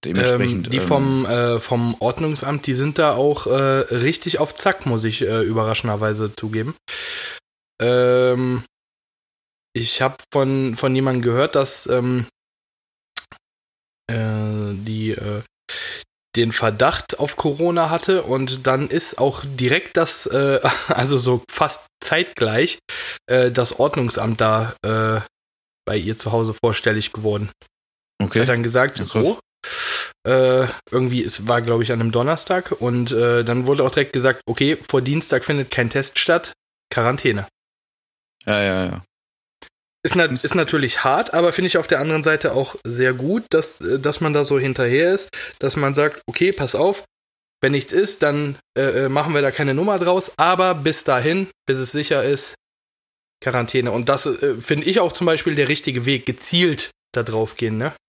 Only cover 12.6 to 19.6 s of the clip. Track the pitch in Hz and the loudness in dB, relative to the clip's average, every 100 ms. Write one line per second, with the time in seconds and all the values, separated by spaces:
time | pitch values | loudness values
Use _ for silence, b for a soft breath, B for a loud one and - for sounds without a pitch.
12.6 | _ _ _ _ _ - - - _ _ | _ _ _ _ _ -14 -14 -20 _ _
13.6 | _ _ _ _ - 117 110 107 107 107 | _ _ _ _ -8 -4 -2 -2 -4 -4
14.6 | 104 98 107 110 110 110 107 104 107 _ | -6 -6 -6 -4 -4 -4 -6 -8 -10 _
15.6 | _ B B B B _ _ - 117 113 | _ B B B B _ _ 0 0 2
16.6 | 113 107 127 - - - 143 - 156 143 | 0 2 2 2 -6 -4 -4 -2 -2 0
17.6 | 170 170 160 165 - 190 156 131 131 131 | 0 2 0 0 0 0 2 -2 -2 -2
18.6 | 131 131 147 165 - - 135 135 139 135 | 0 0 0 -2 -4 0 0 0 -10 -2